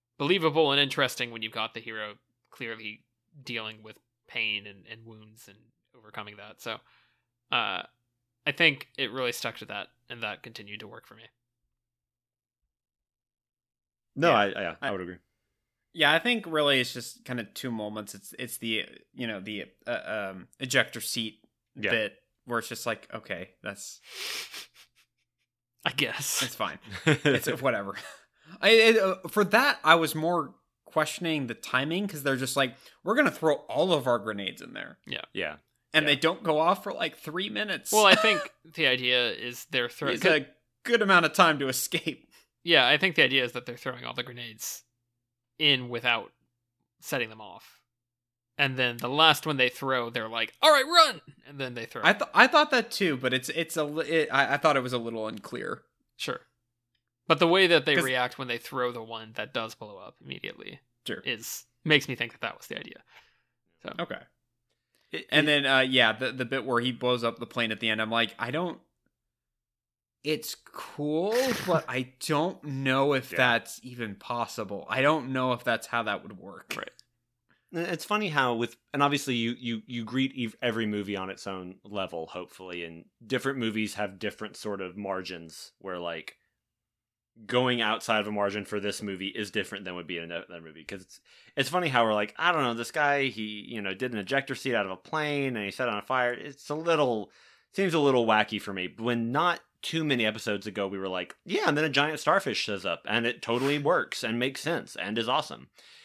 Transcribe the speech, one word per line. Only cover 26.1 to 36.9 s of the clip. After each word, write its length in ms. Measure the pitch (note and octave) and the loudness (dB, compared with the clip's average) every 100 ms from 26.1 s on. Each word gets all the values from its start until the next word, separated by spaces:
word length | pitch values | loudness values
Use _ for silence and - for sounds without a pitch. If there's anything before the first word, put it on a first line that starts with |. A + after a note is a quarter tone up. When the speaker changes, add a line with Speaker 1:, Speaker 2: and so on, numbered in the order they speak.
| A2+ - - | -2 -4 -2
Speaker 3:
it's 120 | B2+ - | -4 -4
fine. 240 | G2+ D2 - | -6 -6 -12
Speaker 2:
<laughs> 140 | F#2 D#3+ | -2 2
Speaker 3:
It's 420 | C#3 D3+ C3 D3+ C#3 | 4 4 2 0 -2
whatever." 340 | C3 A2 G2 F#2+ - - _ | -2 -2 -4 -10 -14 -18 _
<laughs> 340 | _ - F#3 | _ -20 0
I, 80 | G3 | 6
it, 280 | A3+ A3+ A3 | 8 8 6
uh, 180 | F#3+ F#3 E3+ | 4 0 -2
for 140 | G#3+ G3 | 0 4
that, 340 | G#3+ C#4+ - | 4 4 4
I 120 | D#3 E3 | 8 8
was 200 | D#3+ D#3 | 6 0
more 400 | D#3+ F3 C#3 - _ _ - | 0 0 -2 -10 _ _ -4
questioning 600 | D#3 D3+ - F3 D#3 B2 | 0 0 -2 -2 0 -2
the 60 | |
timing 540 | A2+ - B2+ C#3+ F3 G3+ | -6 -2 0 0 0 -2
'cause 160 | D3+ | -2
they're 120 | C#3 C3 | 0 0
just 200 | C3 C#3+ | 0 0
like, 180 | C3 - - - | 0 -2 -20 -8
"We're 120 | E3+ A#3+ | 0 2
gonna 140 | - | 2
throw 240 | - D#3+ C#3 - | 2 2 2 0
all 260 | B2 F#3 | 0 4
of 140 | D#3 B2+ | 4 4
our 120 | A#2+ | 2
grenades 420 | G#2+ G2+ F#2+ - | 0 -4 -6 -8
in 120 | - | -12
there." 240 | - - - - | -12 -14 -16 -12
Speaker 1:
Yeah. 160 | - - | -10 -8
Speaker 2:
Yeah. 240 | - D#2+ D2+ _ _ _ | -6 -6 -6 _ _ _
Speaker 3:
And 100 | D#3 D3 | 2 4
Speaker 2:
Yeah. 60 | |
Speaker 3:
they 40 | C#3 | 2
don't 260 | D#3+ E3+ | 2 0
go 160 | D#3+ D3+ | 0 2
off 240 | E3 G3 | 2 2
for, 100 | G3 | -2